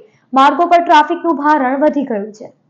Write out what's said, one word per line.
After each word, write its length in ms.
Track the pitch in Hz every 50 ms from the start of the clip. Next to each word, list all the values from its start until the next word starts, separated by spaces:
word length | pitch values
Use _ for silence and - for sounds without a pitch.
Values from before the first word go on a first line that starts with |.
| - _ _ _ _ _ -
માર્ગો 340 | 262 269 285 285 - 349
પર 140 | 349 349 339
ટ્રાફિકનું 580 | 339 349 339 302 302 302 349 339 - 339 320 269
ભારણ 380 | 285 302 302 302 262 247 269 277
વધી 240 | 302 302 - 285 262
ગયું 220 | 233 233 202 202 220 208
છે. 160 | - - - _ _ _